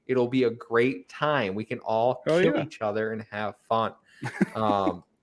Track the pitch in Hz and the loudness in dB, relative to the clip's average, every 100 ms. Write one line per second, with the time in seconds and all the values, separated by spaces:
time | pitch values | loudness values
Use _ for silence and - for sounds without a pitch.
0 | - 127 120 131 120 113 - 117 127 135 | -2 0 2 2 2 0 0 2 2 0
1 | - - 151 143 101 98 110 120 - 110 | -10 -4 0 2 0 -2 -6 -8 -2 0
2 | 120 131 147 165 185 - 147 - 107 107 | 2 0 0 2 2 0 -4 -6 -4 -2
3 | 110 110 110 104 104 - - 113 110 - | -4 -6 -8 -8 -8 -8 -2 0 0 -4
4 | _ - - - - 110 107 101 95 90 | _ -12 -10 -2 -2 0 2 2 0 -2
5 | - _ | -8 _